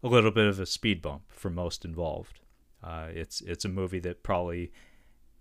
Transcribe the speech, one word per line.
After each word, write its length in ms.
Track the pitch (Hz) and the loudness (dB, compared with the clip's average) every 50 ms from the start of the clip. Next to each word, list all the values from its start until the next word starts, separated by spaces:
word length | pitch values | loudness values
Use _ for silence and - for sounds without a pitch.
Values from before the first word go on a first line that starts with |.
a 40 | - | 0
little 240 | 123 120 123 107 110 | 6 6 8 8 8
bit 160 | 101 113 107 | 6 6 6
of 140 | 104 98 98 | 6 4 2
a 60 | 95 | -2
speed 360 | - - - - 110 101 82 | -4 -4 0 2 0 0 2
bump 200 | - 80 71 73 - - | -2 -8 -8 -8 -12 -18
for 220 | - - - 98 | -20 -8 -6 -4
most 340 | 85 87 87 85 - - - | -4 -2 -4 -4 -4 -6 -10
involved. 540 | 85 82 85 85 78 76 80 87 - - - _ _ _ _ _ _ _ _ - | -8 -6 -4 -2 -2 -4 -4 -8 -14 -18 -20 _ _ _ _ _ _ _ _ -14
Uh, 240 | 85 82 80 80 80 | -10 -10 -10 -10 -8
it's, 300 | 85 85 80 - - - | -8 -8 -10 -8 -8 -10
it's 240 | - 87 87 - - | -8 -8 -8 -6 -4
a 40 | 101 | -4
movie 300 | 92 95 95 90 92 92 | -2 -2 -2 -2 -4 -4
that 220 | 85 87 87 - | -4 -6 -8 -6
probably 480 | _ - 98 90 87 87 85 87 87 85 - - - - - - _ - - _ - - _ _ | _ 0 0 0 0 -2 -4 -4 -6 -8 -10 -18 -20 -20 -20 -20 _ -20 -20 _ -20 -20 _ _